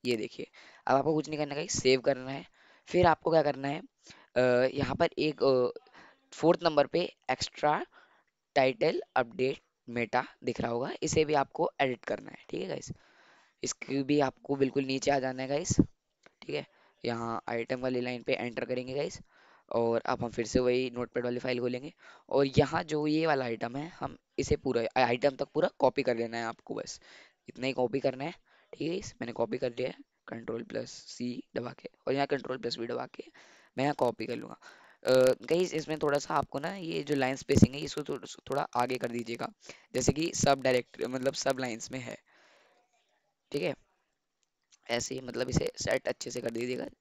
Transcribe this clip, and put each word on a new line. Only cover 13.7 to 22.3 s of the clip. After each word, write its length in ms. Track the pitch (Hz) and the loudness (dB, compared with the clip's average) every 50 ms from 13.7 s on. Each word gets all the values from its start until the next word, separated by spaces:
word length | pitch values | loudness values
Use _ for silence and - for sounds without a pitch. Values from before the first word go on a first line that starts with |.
| - _ - - 135 139 139 | -8 _ -8 -4 -2 -2 0
भी 160 | 131 147 147 | 2 4 4
आपको 360 | 143 131 - _ _ - 143 | 4 2 0 _ _ -4 0
बिल्कुल 280 | 139 139 131 - 139 135 | 2 2 2 2 -2 -2
नीचे 260 | 131 131 135 123 143 | 0 -2 -2 2 2
आ 80 | 139 139 | 2 2
जाना 220 | 127 131 127 127 | 2 -2 -4 -4
है 60 | 131 131 | -4 -2
guys, 300 | 139 147 180 - - - - - _ _ _ _ _ _ _ - _ _ | -2 -2 -2 -2 4 4 4 2 _ _ _ _ _ _ _ -20 _ _
ठीक 140 | - - - | -10 -6 -6
है। 100 | 147 143 _ _ _ _ _ _ _ - | -6 -6 _ _ _ _ _ _ _ -4
यहाँ 380 | 120 117 113 117 117 117 90 - - | -4 -4 -4 -4 -4 -6 -6 -6 -6
item 320 | 117 117 117 - 131 127 | -6 -6 -4 -4 -4 -2
वाली 200 | 123 131 127 123 | -2 -2 -2 -2
line 220 | 123 123 123 120 117 | -4 -4 -6 -8 -2
पे 100 | - 135 | -2 -2
enter 320 | - 113 123 113 123 120 | -2 -2 -6 -6 -6 -6
करेंगे 280 | - 127 123 127 127 131 | -4 -4 -6 -6 -6 -6
guys, 260 | 143 143 180 - - - _ _ _ _ _ _ _ _ _ | -6 -6 -6 -8 -12 -18 _ _ _ _ _ _ _ _ _
और 300 | - 117 117 117 117 117 - | -2 0 2 2 2 0 0
अब 180 | - 127 120 120 | 0 -2 -2 -2
हम 60 | 117 | -6
फिर 160 | 104 - 117 | -4 -4 -4
से 140 | 104 - 127 | 2 2 4
वही 300 | 127 127 123 127 131 127 | 4 4 4 2 0 -2
notepad 340 | 120 120 123 113 _ 127 120 | -4 -6 -8 -4 _ -4 -2
वाली 160 | 123 120 123 | -2 -4 -4
file 200 | 120 131 127 120 | -2 -2 -2 0
खोलेंगे, 340 | 120 123 123 123 131 156 - _ - - - - _ | 0 -2 -2 -4 -8 -10 -16 _ -20 -20 -20 -20 _
और 160 | - | 0